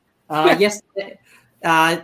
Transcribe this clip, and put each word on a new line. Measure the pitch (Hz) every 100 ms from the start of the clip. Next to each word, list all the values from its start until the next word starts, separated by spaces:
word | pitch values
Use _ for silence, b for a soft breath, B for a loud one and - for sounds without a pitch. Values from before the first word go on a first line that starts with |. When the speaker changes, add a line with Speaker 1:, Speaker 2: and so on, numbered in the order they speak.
| _ _ _
Speaker 1:
Uh, | 151 165 165
Speaker 2:
<laughs> |
Speaker 1:
yesterday, | 208 202 _ - - - b b b _
uh, | 170 160 165 170